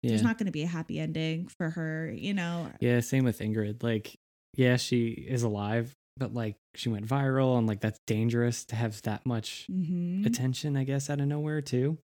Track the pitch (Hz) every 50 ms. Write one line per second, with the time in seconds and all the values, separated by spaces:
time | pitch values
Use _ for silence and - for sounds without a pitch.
0 | - 123 220 214 214 233 226 - 214 196 - 156 151 175 170 160 160 - - 160
1 | 160 160 156 160 160 160 160 165 180 - - _ 175 160 165 170 160 156 156 160
2 | 160 160 - - - 196 202 196 175 170 170 170 165 - - - - 120 120 120
3 | 117 - - 135 131 123 110 - - 107 107 110 107 104 107 120 - 117 113 110
4 | - - - - _ _ _ _ _ _ - - 127 123 123 123 - - - 120
5 | 117 113 113 - - - 131 120 117 113 104 101 101 104 110 117 117 127 - _
6 | _ _ _ - 135 113 113 120 113 107 101 _ _ _ _ - - 123 113 101
7 | 107 110 131 139 139 135 131 135 135 131 127 123 113 110 107 98 - 110 107 -
8 | _ - 113 107 113 117 117 120 120 120 117 - - - - 113 120 113 104 -
9 | - 110 104 - _ 131 120 113 107 - - - - - 185 185 180 160 180 175
10 | 175 175 180 190 208 233 233 240 127 131 127 - - 151 143 135 135 135 135 139
11 | 139 - 143 143 139 143 147 147 151 151 151 151 143 - 123 123 127 143 160 156
12 | _ _